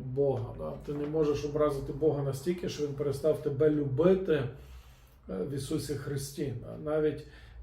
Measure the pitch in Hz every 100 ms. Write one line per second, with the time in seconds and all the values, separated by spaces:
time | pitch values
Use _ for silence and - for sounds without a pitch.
0 | 131 131 143 120 113 - 156 143 - 147
1 | 147 156 147 143 147 151 147 135 131 139
2 | 156 143 139 - 180 180 143 147 143 135
3 | 143 131 156 147 147 131 156 147 139 131
4 | 175 190 170 147 123 - - - - -
5 | - - - 185 131 139 - 160 - 135
6 | 139 139 - - 139 113 - 113 151 156
7 | 151 139 - - - -